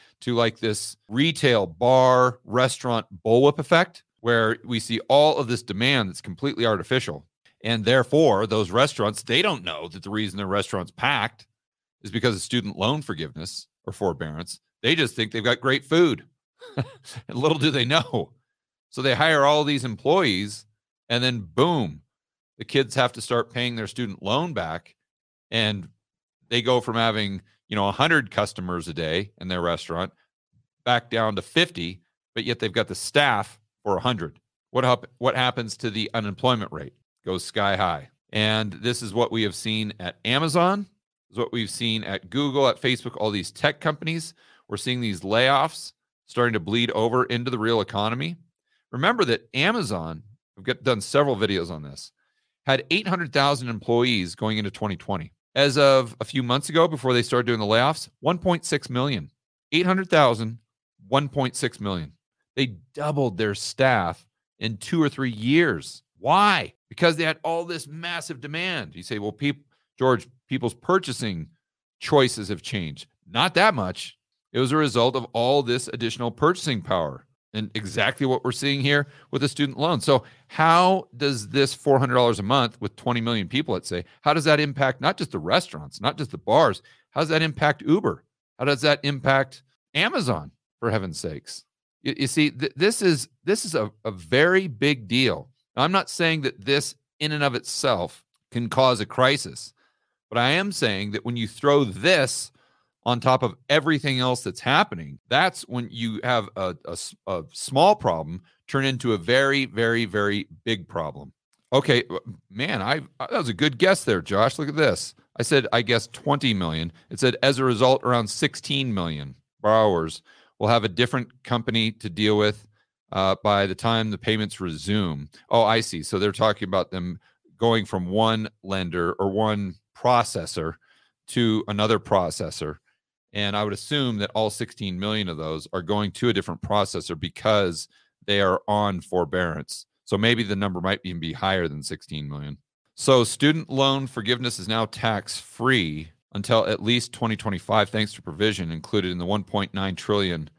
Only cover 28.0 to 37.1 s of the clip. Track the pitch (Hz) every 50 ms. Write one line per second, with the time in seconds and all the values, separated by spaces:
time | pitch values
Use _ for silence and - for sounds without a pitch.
28 | 139 160 165 147 117 98 - - 104 - - - 92 90 90 87 78 85 78 82
29 | 82 78 82 92 104 104 _ - - 92 92 90 87 85 85 78 - - 82 87
30 | 92 98 _ _ _ _ _ _ _ _ _ _ _ _ _ _ - 123 123 117
31 | - - 117 113 110 107 101 95 - - - 160 175 175 170 160 85 87 92 -
32 | _ _ _ _ _ _ - 120 - 107 117 - 117 104 90 117 101 - 98 -
33 | - - - 147 147 135 117 101 95 - - _ _ _ _ _ - 107 98 87
34 | - 127 120 92 85 73 - _ _ _ _ _ _ _ - 131 127 127 123 123
35 | - - _ - 123 127 - 127 127 127 - 127 117 107 - - - 113 101 110
36 | 104 - - 113 104 101 92 - - 127 123 107 101 - - 76 71 64 - _
37 | _ _